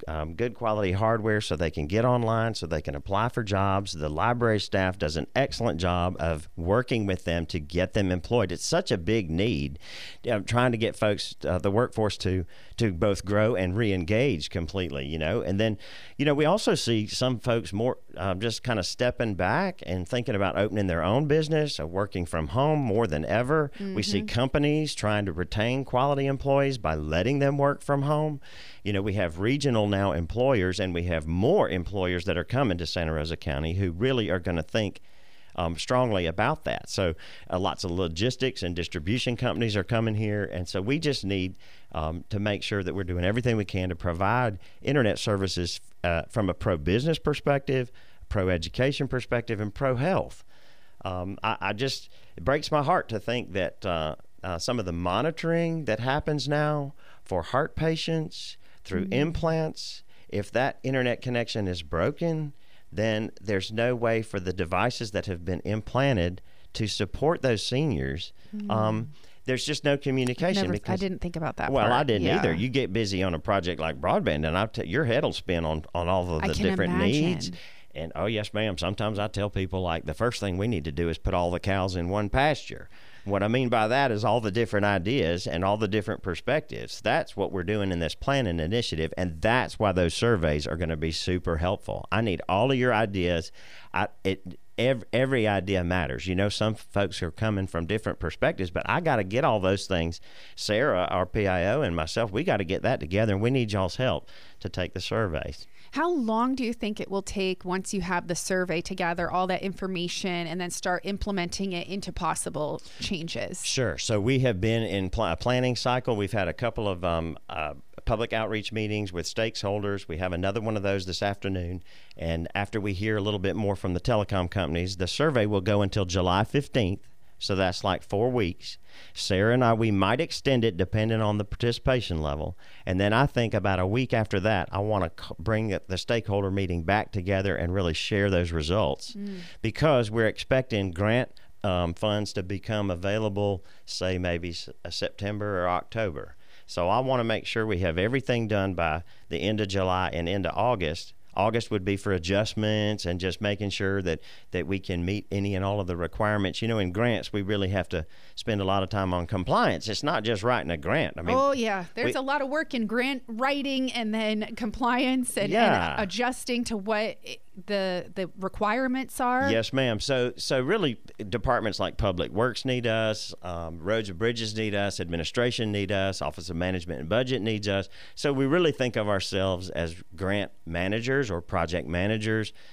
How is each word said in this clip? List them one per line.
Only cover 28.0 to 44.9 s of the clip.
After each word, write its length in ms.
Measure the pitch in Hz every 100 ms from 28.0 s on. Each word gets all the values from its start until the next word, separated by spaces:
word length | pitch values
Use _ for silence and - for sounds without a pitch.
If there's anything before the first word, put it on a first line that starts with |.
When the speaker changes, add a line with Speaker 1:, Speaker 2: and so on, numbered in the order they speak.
Speaker 1:
home. 400 | 139 151 156 147 - - - -
You 120 | 98
know, 80 | 98
we 100 | 101
have 280 | 98 87 80
regional 460 | 104 143 139 113 104
now 260 | 98 98
employers, 680 | 80 82 113 131 120 90 92
and 140 | 92
we 80 | 85
have 240 | 87 80 78
more 420 | 87 117 196 113
employers 560 | 90 85 101 90 90
that 140 | 95 85
are 60 |
coming 340 | 82 123 113 87
to 80 | 80
Santa 260 | 90 80
Rosa 240 | 78 80 80
County 380 | - 69 80
who 180 | 90 95
really 380 | 85 127 131 98
are 80 | 90
gonna 240 | 90 85
think, 400 | - 113 101 - - - - - -
um, 220 | - 85 82
strongly 480 | - 127 123 98
about 400 | 85 87 117 156
that. 240 | - 55 -
So, 260 | - 90 78 - - -
uh, 80 | 90
lots 260 | 95 -
of 60 | 95
logistics 720 | 85 87 80 120 - 131 -
and 120 | 87
distribution 600 | 87 82 87 78 123 127 117
companies 400 | 123 85 117 101
are 80 |
coming 300 | 90 117 110
here. 300 | 107 107 104 98
And 160 | 87 90
so 140 | 98
we 180 | 98 151
just 280 | 156 131 95
need, 300 | 98 92 - - - -
um, 320 | 80 78 85 -
to 100 | 104
make 220 | 104 104
sure 200 | - 104
that 120 | 87
we're 100 | 85
doing 200 | 87 87
everything 340 | 90 113 120 110
we 80 | 98
can 240 | 98 92
to 60 | 87
provide 640 | 90 85 98 120 123 92 - -
internet 380 | -